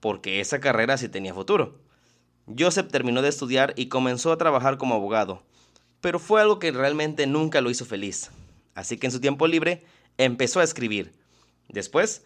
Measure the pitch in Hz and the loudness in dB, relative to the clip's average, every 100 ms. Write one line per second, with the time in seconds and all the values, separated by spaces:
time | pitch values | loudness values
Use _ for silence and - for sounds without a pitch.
0 | 110 95 98 98 98 143 139 117 113 135 | -4 -4 -4 -4 -2 -2 0 2 2 0
1 | 117 95 95 90 95 202 127 - _ _ | -2 -6 -8 -8 0 0 0 -6 _ _
2 | _ _ _ _ - 117 175 180 175 139 | _ _ _ _ -16 0 2 2 -2 -2
3 | 123 123 139 131 131 131 131 127 127 131 | 0 2 0 -2 -2 2 2 0 -4 0
4 | 131 123 165 165 170 135 131 135 131 113 | 0 0 0 2 2 2 2 0 0 0
5 | 101 110 98 92 _ _ _ _ _ _ | 0 0 0 -4 _ _ _ _ _ _
6 | 180 170 - 214 214 202 170 127 139 151 | -4 -4 2 4 6 4 0 0 0 0
7 | 156 147 139 151 160 151 123 123 120 101 | -2 0 0 2 2 2 2 -2 -6 -6
8 | 101 - - - - _ _ - - 120 | -6 -8 -12 -16 -20 _ _ -14 -10 -4
9 | 131 123 139 139 160 165 160 175 - _ | -4 -2 -2 2 2 2 0 -2 -8 _
10 | _ - 127 120 127 185 160 147 117 104 | _ 0 0 2 0 2 2 0 -4 -4
11 | 82 _ _ _ _ _ _ - 95 151 | -6 _ _ _ _ _ _ -10 -2 0
12 | 214 - | 0 -2